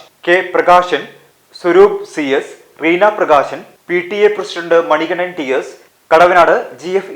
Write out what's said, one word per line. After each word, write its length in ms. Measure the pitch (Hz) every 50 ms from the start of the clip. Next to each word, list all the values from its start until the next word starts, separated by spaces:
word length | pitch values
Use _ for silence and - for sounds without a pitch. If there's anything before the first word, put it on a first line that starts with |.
| - _ _ _ - 175
കെ 240 | 175 185 185 180 -
പ്രകാശൻ, 480 | 165 - 170 180 180 180 - 156 139 - - - - _ _ _ _ _ _ _ -
സ്വരൂപ് 380 | - 175 170 185 202 208 202 - - - -
സി 120 | 160 147 135 135 143
എസ്, 160 | - - - - _ _ _ - 139
റീന 220 | 165 175 175 202 214 214 208
പ്രകാശൻ, 420 | 180 147 156 143 127 - 139 156 196 - _ _ _ -
പി 100 | 175 175 175 175
ടി 80 | 208 202 208
എ 20 | 208 208
പ്രസിഡന്റ് 420 | 202 180 - - 175 170 170 170 170 156 151
മണികണ്ഠൻ 420 | 151 156 160 160 185 170 180 180 175 165
ടി 80 | 147 131 127
എസ്, 160 | 147 - - - - _ _ _ _ _ -
കടവനാട് 420 | 156 165 175 175 185 180 165 156 175 240 - - - -
ജി 100 | 143 180 185 196
എഫ് 140 | 190 - -